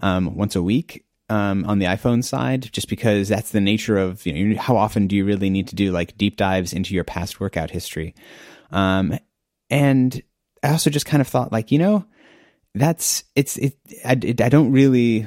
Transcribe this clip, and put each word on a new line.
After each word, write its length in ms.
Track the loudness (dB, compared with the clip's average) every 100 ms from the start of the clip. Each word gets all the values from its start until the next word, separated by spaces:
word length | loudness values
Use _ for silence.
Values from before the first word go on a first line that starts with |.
um, 340 | -2 0 0
once 200 | -2 -2
a 80 | 0
week, 440 | 0 0 -2 -12 _ _ -4
um, 340 | -2 0 -2
on 140 | 0 0
the 80 | 0
iPhone 360 | 0 0 0
side, 460 | -2 -4 -2 -2 -4
just 160 | -8 -8
because 400 | -2 2 2 2
that's 240 | -2 -2
the 80 | -2
nature 360 | 0 0 0 0
of, 280 | 0 -4 -6
you 60 |
know, 280 | -2 0 0
how 160 | 0 2
often 300 | 2 0 0
do 100 | 0
you 80 |
really 260 | 0 0 0
need 180 | -2 -2
to 60 |
do, 180 | -2 0
like, 240 | 0 -4 -2
deep 200 | -2 0
dives 360 | 0 0 -2
into 220 | -4 -4
your 100 | -4
past 360 | -4 -6 -8 -6
workout 300 | -6 -4 -6
history? 440 | -8 -10 -8 -10 -12 -20 -20 -20 -20 -8
Um, 480 | -2 0 0 -2 -4 _ _ _ _ -2
and 540 | 2 4 4 2 -2 -12 _ _ _
I 100 | -2
also 180 | 0 0
just 160 | 0 0
kind 140 | 0
of 80 | 2
thought, 240 | -2 -2
like, 180 | -4 0
you 80 | 2
know, 280 | 2 0 -2 _ _ _ _ _ _
that's, 500 | 0 0 0 -4 -6 -4
it's, 220 | -2 -2 -2
it, 200 | -4 -4 -18 -8
I, 80 | -2 0
it, 180 | 0 0
I 100 | 4
don't 200 | 4 4
really 560 | 6 6 6 4 2